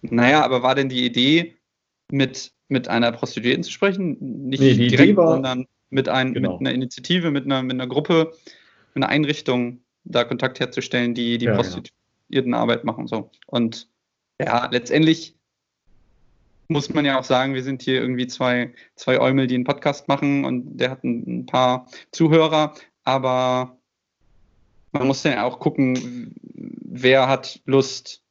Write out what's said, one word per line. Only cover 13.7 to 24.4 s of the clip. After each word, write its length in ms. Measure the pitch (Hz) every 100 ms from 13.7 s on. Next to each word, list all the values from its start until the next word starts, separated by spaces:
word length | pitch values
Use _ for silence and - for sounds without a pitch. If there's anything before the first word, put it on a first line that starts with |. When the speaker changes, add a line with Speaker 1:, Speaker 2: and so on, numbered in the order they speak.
| 113 - _ _ _ _ _
Speaker 1:
ja, 280 | - 117 120
letztendlich 640 | 123 120 143 156 160 - _ _ _ _ _ _ _ _ _ _ _ _ _ _
muss 240 | 151 139
man 120 | 151
ja 140 | 143 135
auch 60 |
sagen, 300 | 135 127 131
wir 80 | 135
sind 200 | 127 135
hier 180 | 131 131
irgendwie 260 | 123 123 127
zwei, 480 | 123 127 123 117 - -
zwei 240 | _ - 127
Eumel, 260 | 123 135 131
die 80 |
einen 100 | 127
Podcast 420 | 123 139 - 143 -
machen 360 | 139 143 139
und 320 | 139 127 139 -
der 120 | 123
hat 120 | 131
ein, 360 | 127 120 - 120
ein 60 | -
paar 400 | 131 127 127 - - -
Zuhörer, 600 | - 160 160 160 156 151 - - _
aber 720 | - 131 131 127 127 127 127 - _ _ _ _ _ _